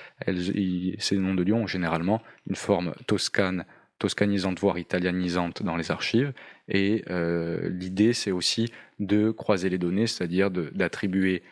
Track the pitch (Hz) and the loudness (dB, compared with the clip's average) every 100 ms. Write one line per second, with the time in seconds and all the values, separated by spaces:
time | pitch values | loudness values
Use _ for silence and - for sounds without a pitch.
0 | - - - 90 90 - 92 90 90 - | -20 -8 -4 -2 -2 0 0 0 -2 -4
1 | - 101 95 92 90 113 95 92 82 82 | -2 0 2 2 2 2 0 -2 0 0
2 | 87 110 - - - 92 - 90 87 - | 0 0 -4 -14 -8 -4 0 0 0 -6
3 | - 101 - - 95 92 - - _ - | -2 0 2 0 0 -2 -8 -16 _ -4
4 | 101 - 104 98 92 87 98 87 82 90 | -2 2 2 2 0 2 0 0 -2 -2
5 | 90 90 90 90 87 - 98 85 80 82 | 0 0 0 0 -2 -2 -2 -2 -2 -4
6 | - 113 143 - - - - 98 98 110 | 0 2 2 -4 -16 -18 -4 0 2 0
7 | - 90 85 85 82 85 87 90 92 95 | -2 -2 0 0 0 -2 -2 -4 -2 4
8 | 110 117 101 90 - - 117 - - - | 4 4 0 -2 0 0 -2 -4 -16 -8
9 | 98 104 107 113 - 95 92 90 87 95 | 2 4 4 0 0 0 0 0 0 2
10 | 113 - 87 90 98 90 80 95 87 - | 0 -2 -2 2 2 0 -4 -2 -2 -2
11 | 98 95 92 90 - | -2 2 2 0 -6